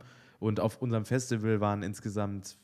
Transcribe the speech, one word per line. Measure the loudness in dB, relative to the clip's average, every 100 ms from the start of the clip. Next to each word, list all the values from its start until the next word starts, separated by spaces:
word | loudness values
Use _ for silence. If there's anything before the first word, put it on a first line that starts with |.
| -6 -20 -20 -4
und | 0 2
auf | 0 0
unserem | 0 0
Festival | 2 0 0 0 2 4
waren | 4 2
insgesamt | -2 -4 -4 -2 -2 -4 -10 -18